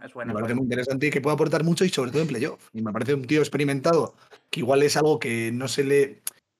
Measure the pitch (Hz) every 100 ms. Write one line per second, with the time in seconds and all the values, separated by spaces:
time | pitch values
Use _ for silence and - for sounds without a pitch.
0 | - 127 120 110 113 123 131 120 123 135
1 | 147 147 135 151 156 160 165 170 185 -
2 | 123 139 165 123 139 - _ 110 110 107
3 | 120 143 123 151 143 135 143 139 165 165
4 | 113 - _ - - - 120 135 147 156
5 | 156 156 131 117 113 120 131 - 135 143
6 | 135 - - _ _ _